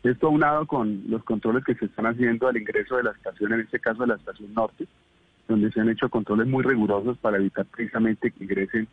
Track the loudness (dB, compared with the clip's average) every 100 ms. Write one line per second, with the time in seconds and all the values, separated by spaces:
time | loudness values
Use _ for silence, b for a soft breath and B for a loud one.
0 | 0 2 4 4 4 2 0 -2 -2 -4
1 | -4 -6 -2 -2 0 0 0 -2 -4 -2
2 | -2 0 0 2 0 0 -2 -4 0 -2
3 | -2 -4 -12 -6 -2 -2 -2 -2 -2 0
4 | 0 -2 -6 -14 -8 -4 -4 _ -14 _
5 | _ _ _ _ 0 2 2 2 0 2
6 | 0 -2 0 0 2 2 2 2 2 2
7 | 0 -2 0 2 0 -2 -8 -6 -6 0
8 | 0 2 -4 -4 -4 -2 0 -2 -4